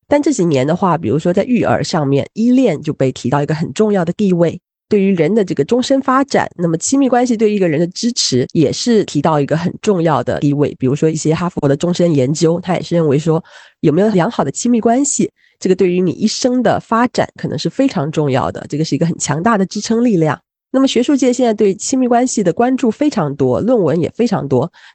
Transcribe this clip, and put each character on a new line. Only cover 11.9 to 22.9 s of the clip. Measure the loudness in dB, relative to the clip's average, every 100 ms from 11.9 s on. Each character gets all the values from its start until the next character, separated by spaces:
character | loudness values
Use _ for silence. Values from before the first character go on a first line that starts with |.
身 | 0 2
研 | 2 0
究， | 2 0 0
他 | -2 -4
也 |
是 | -2 0
认 | 2
为 | 0
说 | 0 -2 -4 -16 -20 _
有 | 0
没 | 2
有 | 2
良 | 2 0
好 | -2
的 | -4
亲 | -2 0
密 | 2
关 | 2 2 0
系， | -2 -4 -6 _ _
这 | -2
个 | 2
对 | 2
于 | 2
你 | 0
一 | 0 -2
生 | -2 -2 0
的 | 0 -2
发 | -2 0 0
展 | -2 -4 -6
可 | -8
能 | -6
是 | -4
非 | -2 -2
常 | -2 -2
重 | -2 0
要 | 0 -2
的， | -6 -8
这 | -4
个 |
是 | -2 0
一 |
个 | -2
很 | -2
强 | -4 -2
大 | 0 0
的 | -2
支 | -4
撑 | -2 0
力 | 2 2
量。 | 0 -2 _ _ _
那 | 0
么 | 2
学 | 2
术 | 0 2
界 | 2
现 | 2 0
在 |
对 | 2 0 0
亲 | -2 -2
密 | 2
关 | 2 2
系 | 0
的 | 0
关 | 0 0 0
注 |
非 | 0